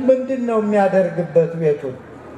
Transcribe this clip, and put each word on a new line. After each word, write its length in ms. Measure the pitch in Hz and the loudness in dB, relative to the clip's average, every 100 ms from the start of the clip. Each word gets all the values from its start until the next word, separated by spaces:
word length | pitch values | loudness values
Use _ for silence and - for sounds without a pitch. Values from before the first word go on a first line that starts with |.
ምንድን 400 | 254 254 254 262 240 | 2 2 0 -4 -2
ነው 140 | 226 | 0
የሚያደርግበት? 920 | 208 208 190 190 175 165 170 165 160 165 | 2 2 2 2 0 -2 0 2 2 0
ቤቱን 400 | 156 147 135 131 - - - | 0 0 -4 -10 -16 -20 -18